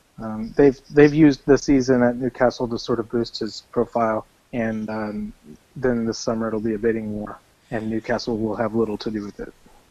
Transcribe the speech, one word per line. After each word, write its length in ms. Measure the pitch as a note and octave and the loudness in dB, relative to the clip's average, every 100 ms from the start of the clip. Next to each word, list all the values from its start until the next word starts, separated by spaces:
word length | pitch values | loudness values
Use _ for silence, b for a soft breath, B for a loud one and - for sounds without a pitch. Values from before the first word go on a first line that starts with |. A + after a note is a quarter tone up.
| _ - | _ -14
um, 340 | A2 A2 A2+ - | -10 -8 -4 4
they've, 220 | C#3+ - - | 4 4 0
they've 240 | D3 D3 | 6 6
used 300 | D3 D3+ C3 - | 8 6 6 4
the 120 | C3 | 4
season 440 | - C#3 B2+ B2+ | 4 2 4 4
at 140 | B2 B2 | 2 2
Newcastle 520 | B2+ - B2+ - B2 | -4 0 0 0 -4
to 100 | A#2 | -4
sort 220 | - A#2 | -4 -4
of 100 | G#2+ | -2
boost 280 | A#2+ A#2 - | -4 -4 -6
his 240 | A2 - - | -10 -10 -8
profile, 540 | - A2+ A#2+ A2+ A2 - _ _ | -4 -2 0 0 -2 -6 _ _
and, 360 | B2 A2+ A2 G#3+ | -6 -4 -4 -6
um, 420 | A3 G#2+ G#3+ G#3+ - - - _ - | -6 -6 -8 -10 -12 -20 -20 _ -4
then 280 | B2+ A#2+ | -2 0
this 140 | A2+ G#2+ | -2 -4
summer 300 | - A2+ A2+ | -4 -4 -4
it'll 120 | G#2+ | -4
be 140 | A2+ | -4
a 40 | G#2+ | -2
bidding 340 | A2+ A2 G#2+ | 0 -2 -4
war, 240 | G#2 G#2 - _ _ - | -8 -10 -14 _ _ -10
and 200 | A2+ A2 | -8 -4
Newcastle 460 | A2 - A2+ - A2 | -6 -4 -4 -4 -4
will 180 | A2 G#2 | -4 -4
have 180 | A2 | -4
little 240 | A2+ A2 G#2 | -2 -2 -4
to 120 | A#2+ | -6
do 120 | G#2+ | -8
with 160 | G2+ - | -8 -12
it. 120 | A#2 - _ _ _ | -16 -18 _ _ _